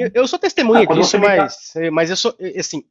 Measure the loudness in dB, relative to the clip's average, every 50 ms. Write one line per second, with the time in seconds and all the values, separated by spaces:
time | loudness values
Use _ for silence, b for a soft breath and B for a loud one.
0 | -6 -2 0 0 0 0 -2 -2 -4 -2 -2 0 2 4 4 4 4 4 2 2
1 | 2 2 2 2 2 4 2 2 0 -2 -4 -14 -20 -14 -8 -6 -4 -2 0 0
2 | 0 0 -2 -4 -4 -4 -6 _ -12 -10 -8 -8 -8 -8 -10 -12 -12 _